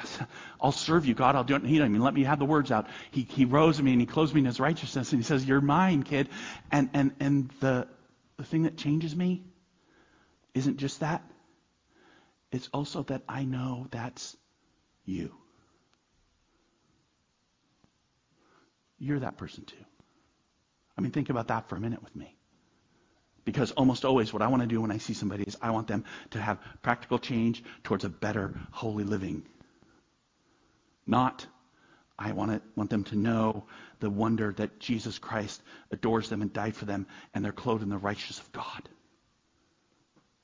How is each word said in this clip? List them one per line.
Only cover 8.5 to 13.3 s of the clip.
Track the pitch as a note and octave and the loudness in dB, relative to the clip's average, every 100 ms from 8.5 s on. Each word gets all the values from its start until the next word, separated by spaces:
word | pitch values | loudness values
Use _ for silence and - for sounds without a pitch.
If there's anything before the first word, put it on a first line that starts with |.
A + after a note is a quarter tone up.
| E3 | 0
that | D#3+ D#3+ | 0 0
changes | D3 D3+ E3 D#3 | 0 0 0 -2
me | F3+ F3+ - - _ _ _ _ _ _ _ _ _ | 0 -2 -6 -20 _ _ _ _ _ _ _ _ _
isn't | C3 C3+ C#3 | -2 0 0
just | C#3 - | -4 -4
that. | D#3 E3+ - - _ _ _ _ _ _ _ _ _ _ _ | -4 -4 -6 -20 _ _ _ _ _ _ _ _ _ _ _
It's | B2+ - | -8 -6
also | C#3 C#3+ F3 | -6 -6 -6
that | C#3 C3 | -6 -6
I | - | -6